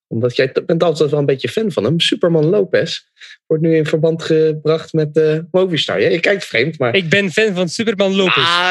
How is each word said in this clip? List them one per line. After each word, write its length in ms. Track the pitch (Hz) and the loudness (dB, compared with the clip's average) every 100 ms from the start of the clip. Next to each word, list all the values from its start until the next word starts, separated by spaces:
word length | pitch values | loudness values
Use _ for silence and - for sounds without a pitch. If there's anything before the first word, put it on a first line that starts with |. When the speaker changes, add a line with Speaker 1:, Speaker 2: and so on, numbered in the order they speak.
| - | -10
Speaker 1:
Omdat 300 | 113 123 - | -2 -2 0
jij 120 | 135 | 0
t-, 180 | - - | 0 0
bent 160 | 170 | 0
altijd 280 | 175 151 151 | 2 2 0
wel 80 | 147 | 0
een 60 | 139 | 0
beetje 220 | 135 117 | 0 -2
fan 240 | - 220 | -2 -2
van 120 | 107 | -2
hem. 160 | 107 165 | 0 0
Superman 440 | - - 175 160 | 0 0 0 0
Lopez 560 | 151 208 90 107 165 - _ _ - - - | 2 2 0 0 -2 -6 _ _ -20 -14 -4
wordt 160 | 160 | 0
nu 140 | 165 160 | 2 2
in 100 | 151 | 2
verband 360 | 160 160 165 | 0 0 0
gebracht 720 | - 156 160 151 151 160 - | 0 2 2 0 -2 -2 -2
met, 240 | 160 151 156 | -2 0 2
eh, 220 | 156 156 165 | 2 0 -2
Movistar. 500 | 185 190 151 - 95 | 0 0 0 -2 0
Ja, 80 | 139 | 0
je 120 | 165 | 2
kijkt 240 | 185 202 | 0 -2
vreemd, 340 | - 113 147 156 | -2 -2 -2 -2
maar 160 | 123 | -2
Speaker 2:
Ik 140 | 196 165 | -2 0
ben 220 | 196 196 | 0 0
fan 240 | 214 220 | 0 -2
van 140 | 180 180 | 0 -4
Superman 460 | - 220 196 196 | -4 -4 0 0
Lopez. 220 | 196 185 127 | 2 0 2
Speaker 1:
Ah, 340 | 165 175 180 | 2 2 2